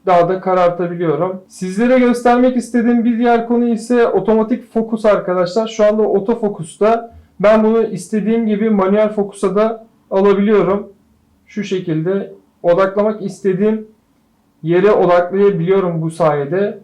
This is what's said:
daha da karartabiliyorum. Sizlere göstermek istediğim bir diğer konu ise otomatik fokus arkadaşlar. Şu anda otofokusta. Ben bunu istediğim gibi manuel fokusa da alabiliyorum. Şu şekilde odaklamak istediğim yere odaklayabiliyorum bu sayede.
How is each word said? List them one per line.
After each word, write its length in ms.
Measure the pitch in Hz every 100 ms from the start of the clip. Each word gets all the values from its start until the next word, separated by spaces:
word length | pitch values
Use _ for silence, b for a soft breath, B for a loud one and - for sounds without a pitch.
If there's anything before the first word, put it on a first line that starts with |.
| 196
daha 220 | 175 170
da 120 | 185
karartabiliyorum. 1000 | 190 185 175 170 175 170 170 147 180 190 -
Sizlere 500 | - 185 190 240 254
göstermek 580 | 240 240 247 240 254 254
istediğim 480 | 226 240 233 240
bir 140 | 233 226
diğer 300 | 240 233 233
konu 200 | 240 240
ise 380 | 220 - 247 233
otomatik 680 | 196 190 220 214 247 -
fokus 320 | 226 220 226
arkadaşlar. 640 | 214 190 185 180 175 226 220
Şu 160 | -
anda 180 | 208 214
otofokusta. 1120 | 208 202 196 226 202 208 156 - 208 233 233 B B _
Ben 240 | 196 220
bunu 180 | 220 226
istediğim 640 | 220 196 - 214 196 226 220
gibi 240 | 202 226
manuel 380 | 202 190 208 214
fokusa 480 | 208 202 - 196 196
da 300 | 220 226 - _ _
alabiliyorum. 840 | 196 202 196 202 208 175 202 - _ _ _ _ _ _
Şu 180 | 214
şekilde 680 | - 190 175 156 165 196 - - _ _
odaklamak 600 | 175 170 190 202 214 214
istediğim 640 | 196 - 196 180 214 220 - _ _ _ _ _ _ _
yere 280 | 156 175 202
odaklayabiliyorum 1120 | 202 180 175 175 190 202 170 170 196 180 165
bu 80 | 160
sayede. 680 | 160 160 147 143 180 202 220